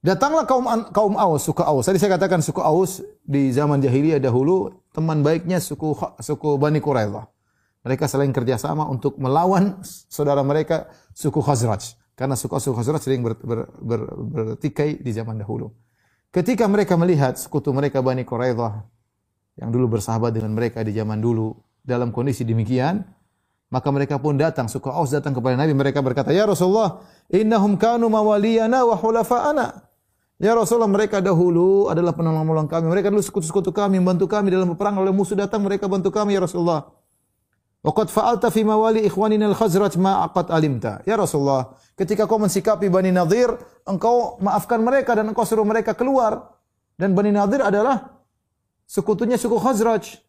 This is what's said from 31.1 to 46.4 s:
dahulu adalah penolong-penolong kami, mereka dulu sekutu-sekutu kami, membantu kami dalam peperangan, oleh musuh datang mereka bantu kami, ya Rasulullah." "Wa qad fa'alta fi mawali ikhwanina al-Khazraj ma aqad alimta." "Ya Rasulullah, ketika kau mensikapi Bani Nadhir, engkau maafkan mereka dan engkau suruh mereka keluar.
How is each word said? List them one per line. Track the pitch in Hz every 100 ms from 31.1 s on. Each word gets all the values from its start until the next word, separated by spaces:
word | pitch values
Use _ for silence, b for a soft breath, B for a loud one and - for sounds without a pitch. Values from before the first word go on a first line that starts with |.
| 202
dahulu | 185 170 180 165 185 196 202
adalah | 170 175
penolong-penolong | 165 165 160 156 160 151
kami, | 165 165
mereka | 185 196
dulu | 208
sekutu-sekutu | 196 202 160 196 185
kami, | 196 202 190
membantu | 180 180 185
kami | 214 196
dalam | 185 180 165
peperangan, | 202 202
oleh | 190 190
musuh | 190 196
datang | 196 220
mereka | 196 196 196
bantu | 190 185
kami, | 214 208 196
ya |
Rasulullah." | 180 175 170 156 - _ _ _ _ _ _ _ _ _
"Wa | 147 208
qad | 208
fa'alta | - 214 240 240
fi | 220 214
mawali | 214 220 220 208
ikhwanina | 190 214 214 208
al-Khazraj | 190 220 175 202 170
ma | 190 185 170
aqad | 185 175
alimta." | 165 156 123 117 98 -
"Ya | 214
Rasulullah, | 226 151 139 135 120 B B -
ketika | 190 208 214
kau | 220
mensikapi | 208 190 220 202 202
Bani | 185 185 180
Nadhir, | 165 214 247 - B B -
engkau | 190 226 247 220 -
maafkan | 196 202 - 240
mereka | 226 269 - 226
dan | 214
engkau | 220 208
suruh | 220
mereka | 208 220 220 214
keluar. | 247 269 226 226